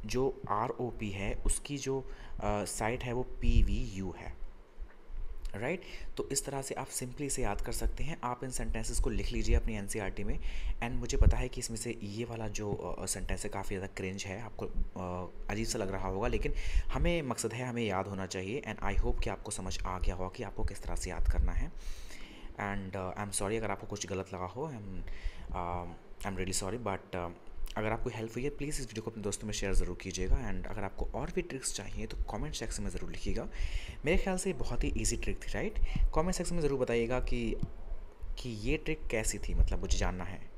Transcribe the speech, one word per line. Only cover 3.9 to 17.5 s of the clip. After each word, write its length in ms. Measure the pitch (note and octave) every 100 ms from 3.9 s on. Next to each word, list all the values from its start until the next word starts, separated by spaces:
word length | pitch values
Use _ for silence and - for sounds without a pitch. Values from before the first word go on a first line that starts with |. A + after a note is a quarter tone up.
| F#2+ F#2+ E2+
है, 240 | F2 - - - - - - - - - - - - G2+
Right? 260 | B2 F3+ - - - -
तो 120 | -
इस 160 | C3+ -
तरह 160 | C3+
से 140 | C3 -
आप 140 | C3+
simply 320 | - - -
इसे 200 | C#3+ C3
याद 200 | A#2 G2+
कर 100 | -
सकते 320 | A2+ A#2 -
हैं। 180 | C#3 E3+
आप 200 | B2 B2
इन 60 | C3
sentences 500 | B2 A2 A2 A2 A2
को 100 | C3+
लिख 220 | A2+ G2+
लीजिए 240 | A#2+ A2 A#2
अपनी 200 | A#2 A2
एनसीईआरटी 480 | G2 A2 F#2+ F#2+
में। 160 | G2+ C#3 - - - -
And 120 | A#2+
मुझे 260 | B2 A#2+ C3+
पता 200 | C3 A#2+
है 120 | B2+
कि 120 | -
इसमें 160 | - A2+
से 220 | A#2+ A2
ये 220 | G2+ G#2 A#2
वाला 220 | A2+ A2
जो, 260 | G2 G#2
अ, 320 | G2 F2+ - F#2
sentence 380 | G2 - F#2+
है 60 | G#2
काफ़ी 260 | G2 F#2+ G2
ज़्यादा 180 | G2 -
cringe 260 | F#2+ G2 G2+
है, 160 | F#2+
आपको, 240 | A2 - A2
अ, 640 | - - - F2+ F2+ F2+ - -
अजीब 160 | G#2 A2+
सा 140 | A2+
लग 120 | G2
रहा 160 | F#2+ F#2+
होगा, 200 | F#2+ A#2+
लेकिन 260 | A2+ - - - - -
हमें 300 | - E3+ E3+
मकसद 320 | C#3 A#2 A2